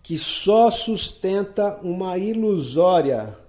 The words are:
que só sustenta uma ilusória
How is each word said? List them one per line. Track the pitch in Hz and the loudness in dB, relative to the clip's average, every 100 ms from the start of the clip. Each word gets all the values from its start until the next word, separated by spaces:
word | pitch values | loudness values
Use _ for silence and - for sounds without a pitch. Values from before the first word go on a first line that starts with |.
que | - 160 | -8 -4
só | - - 185 214 233 | -4 -2 2 6 6
sustenta | 226 - 220 - - 190 196 202 - 202 202 | 2 -4 -2 -4 -4 -4 -2 -4 -2 -4 -4
uma | 175 180 190 185 | -8 -6 -4 -4
ilusória | 202 226 214 185 127 139 180 180 139 120 107 - | -4 -2 0 0 0 2 4 4 2 -2 -6 -14